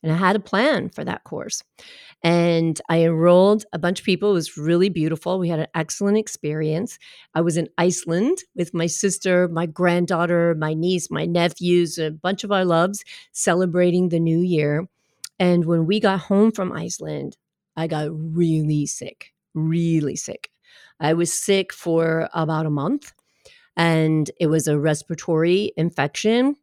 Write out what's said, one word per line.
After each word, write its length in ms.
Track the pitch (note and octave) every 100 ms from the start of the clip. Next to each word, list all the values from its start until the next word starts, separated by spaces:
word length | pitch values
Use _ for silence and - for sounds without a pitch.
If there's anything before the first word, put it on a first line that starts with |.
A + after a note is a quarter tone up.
And 80 | D#3+
I 40 | E3
had 200 | F#3+ G#3
a 40 |
plan 500 | G3+ G3 C4+ A#3 -
for 140 | -
that 220 | - - -
course. 360 | - - - _ _ - - - _
And 580 | E3+ E3+ E3+ E3 E3 D#3+ -
I 140 | E3
enrolled 600 | E3 D#3+ E3+ F3+ F#3+ G#3+ -
a 60 | E3+
bunch 220 | F3 F#3
of 60 | -
people. 260 | F3+ G#3
It 20 |
was 240 | F#3+ D#3 -
really 320 | D3+ E3+ G3
beautiful. 480 | E3 D#3 D#3+ - F#3
We 100 | F3
had 120 | D#3+
an 80 | D#3 E3
excellent 420 | D#3+ - G3+ G#3
experience. 800 | G#3+ - D3 D#3 D#3 D#3 A#3 - - - - D#3+
I 60 |
was 140 | E3+ E3
in 140 | D#3+ -
Iceland 600 | F3 F3 - E3 A#3+ F4+ - -
with 180 | E3+
my 140 | F3 E3
sister, 600 | - G3+ F#3 F#3+ F3+ F3+
my 200 | E3 E3+
granddaughter, 880 | D#3 F3+ F3 F3 E3+ E3+ E3+ E3+ E3
my 160 | D#3
niece, 380 | D#3 F3 F#3 -
my 160 | D#3 D#3+
nephews, 720 | E3+ E3+ F3 F3 F3 E3+ E3
a 100 | D#3
bunch 340 | D#3 F3+ F#3+
of 80 | G3+
our 140 | G3 F#3
loves 380 | E3 F3+ G3+ - - -
celebrating 800 | - - F3 F#3 F3 F3+ F3 F3+
the 100 | E3
new 200 | E3 E3
year. 500 | F3+ E3 D3 D3 F3+ _ _ _ - _
And 280 | F3+ F3 E3
when 200 | E3+ E3
we 140 | G#3+
got 220 | G#3+ F#3+
home 300 | - G3 A3
from 200 | A3 F#3
Iceland, 680 | - E3+ - D#3 D3+ C#3+ - _ _ _ -
I 80 | D#3+
got 220 | D3+ D3+
really 760 | D#3 D#3+ D#3+ E3+ D#3 D3+ D3+ C#3+
sick, 480 | - - - - _ _
really 640 | D#3 D#3 E3+ E3+ D#3+ D3 -
sick. 340 | - - - _ _ - - _
I 140 | D3+
was 180 | E3 E3+
sick 400 | - - G3 F#3
for 560 | - F3 E3 E3 D#3+ E3
about 320 | E3 D#3+ D#3+ D#3+
a 60 |
month, 420 | D3 D3 C#4+ - _ _ _ - _ _ -
and 540 | E3+ D#3+ D#3 D#3 D3 -
it 80 | D#3+
was 200 | D#3+ D3+
a 120 | D3
respiratory 920 | D#3 D3+ - D#3+ - D#3+ E3 F#3 G#3 -
infection. 800 | E3 - C#3+ - G#3 A#3 C4 C#4+